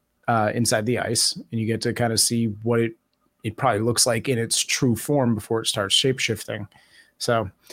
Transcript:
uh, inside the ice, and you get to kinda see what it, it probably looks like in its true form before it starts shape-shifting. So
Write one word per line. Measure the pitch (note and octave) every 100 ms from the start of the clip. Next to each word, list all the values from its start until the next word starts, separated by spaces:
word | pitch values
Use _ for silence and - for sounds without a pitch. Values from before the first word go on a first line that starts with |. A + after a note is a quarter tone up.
| _ _ -
uh, | A#2 G#2+
inside | A#2+ A#2+ A2+ G#2+
the | A2+
ice, | G2+ A#2+ - - -
and | A2+
you | G#2+
get | A2
to | A#2+
kinda | A2 A#2+ A2+
see | - A#2+ A#2 G#2
what | A2 A#2
it, | A#2 A2+ _ _ _ _
it | A2+ -
probably | C3 G#2
looks | A2 A2+ -
like | A2+ A#2+
in | A#2+
its | A2+ -
true | - - C3 A2
form | - C#3+ B2 G#2+
before | - A2+
it | A2+
starts | A#2 G2 -
shape-shifting. | C3+ C3 - G#2+ - A2 G#2 _ _ - - -
So | - A#2 G2+ - -